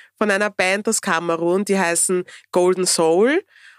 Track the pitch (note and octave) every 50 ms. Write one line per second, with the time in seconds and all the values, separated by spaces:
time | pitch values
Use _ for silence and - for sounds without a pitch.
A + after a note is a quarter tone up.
0 | - _ _ _ A3 G#3 G3 G3 G#3 G#3 G3+ - F#3 F#3 F#3+ G#3 G#3 A3+ A3 -
1 | - G3+ E3+ E3 E3+ E3+ E3 E3 E3+ F3 F3 G3 G#3 - G3 F#3+ F#3 E3+ E3+ E3+
2 | - - F#3+ F3+ F3+ - - - - _ - F3+ F3+ F#3 F#3 F#3 F3+ F3 - -
3 | E3 D#3+ E3 F#3 G#3+ B3+ D4+ G4 - _ _ - - - -